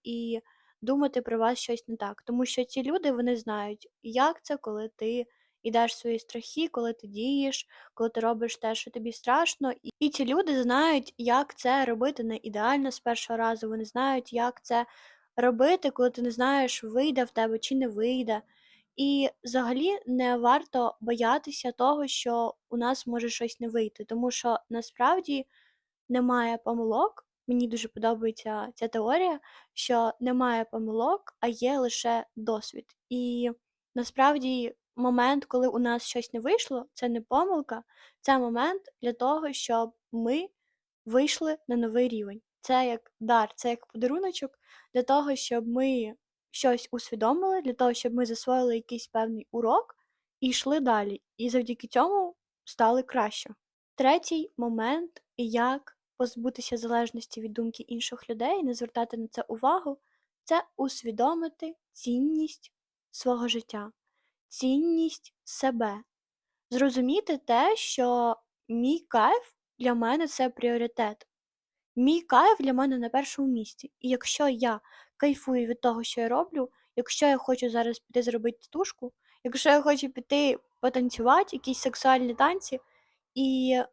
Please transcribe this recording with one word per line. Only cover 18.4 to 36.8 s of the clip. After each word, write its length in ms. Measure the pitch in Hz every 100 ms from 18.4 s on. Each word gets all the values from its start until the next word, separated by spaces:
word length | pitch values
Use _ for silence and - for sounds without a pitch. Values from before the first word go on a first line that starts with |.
| - _ _ _ _ -
І 340 | 277 277 277 -
взагалі 560 | 240 247 240 254 330 403 -
не 320 | 254 247 247
варто 580 | 240 277 294 254 240 -
боятися 680 | 220 240 226 285 294 285 247
того, 360 | 240 254 294 277
що 480 | - 240 233 233 - _
у 80 | 240
нас 300 | 233 269 -
може 220 | 233 233
щось 300 | 226 233 -
не 100 | 233
вийти, 360 | 226 220 - 214
тому 260 | 226 247
що 280 | 240 240 226 -
насправді 800 | 233 226 - 247 370 359 277 262 _ _ _ _ _ -
немає 480 | 247 247 247 233 233
помилок. 680 | 226 233 220 220 403 - - _ -
Мені 200 | 247 240
дуже 200 | 226 220
подобається 800 | - 226 226 226 220 220 214 214 -
ця 120 | 226
теорія, 520 | 226 220 311 370 302 - - _
що 400 | - - 240 226 -
немає 460 | 247 247 254 233 226
помилок, 720 | 226 220 220 254 392 - -
а 80 | 240
є 320 | 226 247 277
лише 460 | 247 - 233 233 - -
досвід. 500 | 220 220 - - - _ -
І 420 | 247 247 240 240 240 _ _ _ 254
насправді 800 | 240 - 269 294 262 254 233 - _ -
момент, 500 | 247 247 247 277 -
коли 220 | 254 254
у 120 | 233
нас 260 | 240 233 -
щось 280 | 247 233
не 60 | 233
вийшло, 460 | 240 453 - 254